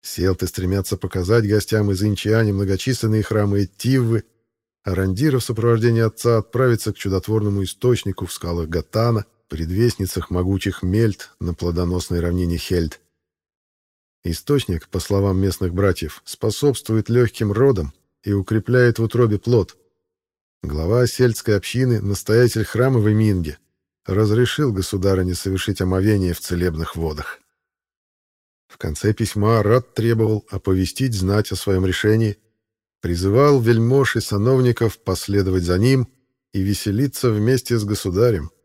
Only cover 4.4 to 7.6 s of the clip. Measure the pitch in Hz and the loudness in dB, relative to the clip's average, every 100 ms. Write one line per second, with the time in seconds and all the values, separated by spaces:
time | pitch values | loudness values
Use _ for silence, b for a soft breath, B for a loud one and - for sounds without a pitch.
4.4 | _ _ _ _ - 92 95 95 151 131 | _ _ _ _ -6 -2 0 0 0 0
5.4 | - 110 117 117 117 117 113 - 120 113 | -2 -2 2 2 2 2 0 0 2 2
6.4 | - 120 127 117 - 101 101 95 - 110 | 0 0 2 2 -2 -6 -2 -2 0 -2
7.4 | 104 101 | 0 -2